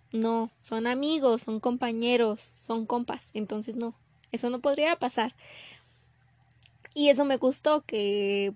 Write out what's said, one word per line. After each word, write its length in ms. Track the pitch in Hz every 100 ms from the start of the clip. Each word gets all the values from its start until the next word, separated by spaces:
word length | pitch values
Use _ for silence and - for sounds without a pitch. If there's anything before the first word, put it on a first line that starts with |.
| _
no, 380 | 226 226 226 233 _
son 260 | - 226 233
amigos, 560 | 254 294 311 269 226
son 180 | - 220
compañeros, 960 | 247 247 240 226 233 247 220 208 - -
son 260 | - 226 220
compas, 440 | 240 240 254 -
entonces 420 | 220 208 214 214 233
no, 180 | 233 - _ _ -
eso 200 | 233 240
no 100 | 247
podría 360 | 285 285 311 339
pasar. 380 | 254 - 233 - - - - - _ _ _ _ _ - - - - _ -
Y 160 | 294 294
eso 140 | 269
me 120 | 285 262
gustó, 460 | 262 - 302 302
que 680 | - 220 202 208 196 202 196